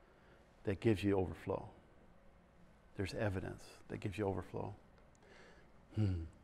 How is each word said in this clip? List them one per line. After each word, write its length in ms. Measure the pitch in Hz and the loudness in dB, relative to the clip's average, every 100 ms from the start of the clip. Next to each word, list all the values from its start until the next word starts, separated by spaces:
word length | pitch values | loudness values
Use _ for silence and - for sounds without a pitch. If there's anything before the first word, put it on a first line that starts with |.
| - - - - - - | -20 -20 -20 -20 -20 -6
that 160 | - 95 | -4 2
gives 240 | 117 101 | 4 6
you 120 | 98 98 | 6 6
overflow. 480 | 90 87 - - 107 - - - - - - - - - - - - - | 4 -2 -2 -2 -4 -14 -20 -20 -20 -20 -20 -20 -20 -20 -20 -20 -12 -4
There's 180 | 95 | -4
evidence 480 | 113 110 95 92 98 - - - | 0 0 0 -2 -6 -12 -18 -8
that 120 | 104 | -6
gives 180 | 104 98 | -4 0
you 80 | 98 | 0
overflow. 480 | 92 90 104 101 104 - - - - - - - - - - - | 0 -4 -6 -6 -8 -16 -20 -20 -20 -20 -20 -20 -20 -20 -20 -4
Hmm. 280 | - 104 87 80 - | 2 4 2 -4 -12